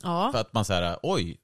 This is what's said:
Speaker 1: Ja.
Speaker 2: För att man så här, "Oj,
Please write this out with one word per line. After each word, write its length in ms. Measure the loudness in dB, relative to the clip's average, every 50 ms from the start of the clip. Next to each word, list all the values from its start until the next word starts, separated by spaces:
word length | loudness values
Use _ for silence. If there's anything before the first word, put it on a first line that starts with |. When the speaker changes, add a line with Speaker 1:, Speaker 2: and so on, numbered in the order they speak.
| -6
Speaker 1:
Ja. 280 | -2 0 0 0 0
Speaker 2:
För 80 | 0 0
att 120 | -2 0 0
man 120 | 0 2
så 80 | 2 2
här, 260 | 2 2 0 -2 -2 -2
"Oj, 380 | 0 0 0 0 -2 -6 -12